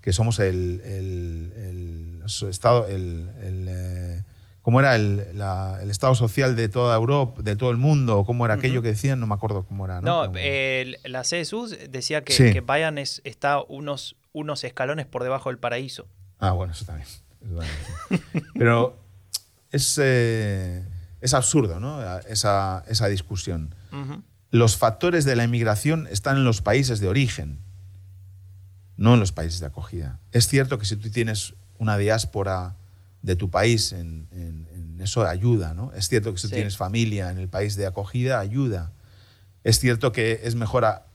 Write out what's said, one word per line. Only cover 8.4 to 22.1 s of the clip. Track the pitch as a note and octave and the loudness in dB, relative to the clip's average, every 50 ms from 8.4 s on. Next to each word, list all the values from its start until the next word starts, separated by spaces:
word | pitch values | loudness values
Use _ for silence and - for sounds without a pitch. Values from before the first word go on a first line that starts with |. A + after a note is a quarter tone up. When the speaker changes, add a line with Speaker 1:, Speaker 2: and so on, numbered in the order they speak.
| A#2+ | 2
Speaker 1:
era | A2+ G#2+ | 2 2
aquello | G2+ - B2+ B2+ | 2 2 0 0
Speaker 2:
Ujú. | B2+ | 2
Speaker 1:
que | A2+ A#2 | 0 0
decían, | G#2+ G2+ F#2 C#3 C3+ B2+ | 0 0 0 0 0 0
no | A#2 | 0
me | G#2+ G#2 | -2 -2
acuerdo | G2 A2+ G#2+ G#2 G2 F#2 | -2 -2 -2 -2 -4 -4
cómo | - G2+ G2 F#2+ | -6 -8 -6 -6
era, | F#2+ F#2 F2+ | -6 -6 -4
¿no? | F2+ - F3 E3 D3 | -2 0 0 0 0
Speaker 2:
No, | G2 | -2
Speaker 1:
Pero | F#2 F2+ G#2+ C#3+ C#3 C#3 C3+ C3+ C3 C3 B2+ B2+ B2+ - | -4 -2 -2 0 0 0 0 0 0 -2 -2 -4 -8 -14
Speaker 2:
el, | _ C3+ | _ -10
la | B2+ B2+ B2+ | -8 -6 -4
C | - E3+ F3 | -2 -2 -2
S | E3 - G#3 | -4 -4 -6
U | A3 A#3+ A3 G3 - - C#3+ | -6 -6 -8 -10 -14 -14 -12
decía | B2+ C3 B2 - D3+ D3+ | -10 -8 -4 -2 -4 -4
que, | D3 - | 0 0
Speaker 1:
Sí. | - - C3 A#2+ | 6 8 8 8
Speaker 2:
que | G2 B2+ | 8 4
Bayern | B2 A#2 C3+ D3 D#3+ D#3+ D#3 C#3+ | 2 0 2 2 2 0 -2 -4
es, | C#3 C3+ - - _ | -6 -6 -8 -8 _
está | C3+ A2 _ - C#3+ C#3+ C#3+ | -14 -12 _ 0 0 0 0
unos, | - - C#3+ C#3 D3+ D3 C#3+ C3+ - - - _ _ _ | -2 -4 -10 -10 -8 -8 -8 -8 -8 -14 -16 _ _ _
unos | _ D3+ D3+ D3+ D3 C3+ | _ -8 -6 -6 -6 -6
escalones | - B2+ - - C3 C3 D3+ D#3 C#3 | -6 -10 -4 -4 -2 -2 -2 -4 -6
por | - - B2+ B2 | -8 -6 -4 -2
debajo | B2+ C3 C3+ - C3+ | -2 -2 -2 -2 -6
del | B2+ A#2 | -6 -4
paraíso. | - A#2+ A#2 B2 C3+ C3 - - - - _ - - - - _ | -4 -4 -2 -4 -6 -8 -12 -14 -16 -20 _ -20 -20 -20 -10 _
Speaker 1:
Ah, | G#2 F#2+ | 0 0
bueno, | F2+ F2+ F#2+ F2 D#2+ | 0 0 -2 -4 -6
eso | - - | -10 -10
también. | F2+ E2 D2+ C#2+ - - - _ _ _ _ | -10 -10 -12 -12 -14 -18 -20 _ _ _ _
Eso | - G#2+ E2+ | -12 -10 -8
también. | E2 E2 D#2 D2+ D2 C#2+ A5+ - - D#5+ - - E3+ - - - - - - | -6 -6 -6 -6 -8 -8 -10 -12 -12 -6 -4 -4 -4 -4 -4 -8 -8 -8 -6
<laughs> | - | 0
Pero | - - A#2 A#2 A#2 A#2+ B2+ - - - - - - _ _ - - _ _ _ _ _ _ | 2 4 4 6 4 2 0 -2 -8 -20 -20 -20 -20 _ _ -12 -12 _ _ _ _ _ _
es, | - C#3+ C3+ - - D3+ | -4 -2 0 0 2 2
eh, | C#3+ C3+ B2+ B2 A#2+ A#2 A2+ A2 G#2+ G#2 G2 F#2+ F#2 F2+ F2+ F2+ F#2 G2 - - - - - - | 4 4 6 4 4 2 2 0 0 0 -2 -2 -2 -4 -6 -8 -8 -10 -12 -12 -14 -16 -16 -6
es | - B2+ C#3 | -2 2 2
absurdo, | C3+ B2+ - - D#3 B2 G2 E2 F2 | 2 2 4 4 4 2 2 0 -4
¿no? | G#2+ C3+ D3+ D3 A#2 F2+ | -6 -6 -6 -8 -8 -8